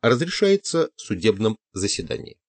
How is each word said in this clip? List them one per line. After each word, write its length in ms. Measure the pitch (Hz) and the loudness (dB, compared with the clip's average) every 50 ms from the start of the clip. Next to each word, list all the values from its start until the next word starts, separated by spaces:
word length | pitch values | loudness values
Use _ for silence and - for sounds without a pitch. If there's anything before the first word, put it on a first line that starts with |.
разрешается 880 | - 220 240 - 165 170 185 - 214 196 196 196 _ - - 170 160 - _ | 4 4 2 2 0 -4 -2 0 2 4 4 2 _ -2 0 0 0 0 _
в 60 | _ | _
судебном 560 | - - 107 90 82 110 107 95 107 110 110 - _ _ _ | -8 -6 -6 0 2 2 2 2 0 -2 -2 -2 _ _ _
заседании. 640 | 98 95 101 - - 90 78 - - - - - _ _ | -4 -4 -4 -2 -4 -6 -6 -8 -8 -8 -12 -18 _ _